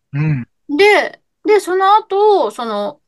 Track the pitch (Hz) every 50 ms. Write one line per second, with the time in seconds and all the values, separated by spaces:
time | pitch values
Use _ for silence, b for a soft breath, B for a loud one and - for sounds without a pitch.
0 | _ _ - 143 156 156 147 131 240 - _ _ _ - 285 294 392 415 403 311
1 | 233 - - - _ _ _ _ - 403 427 392 - 339 370 381 381 381 415 392
2 | 392 - 381 392 415 427 403 349 254 202 - - 240 226 208 202 208 196 196 -
3 | _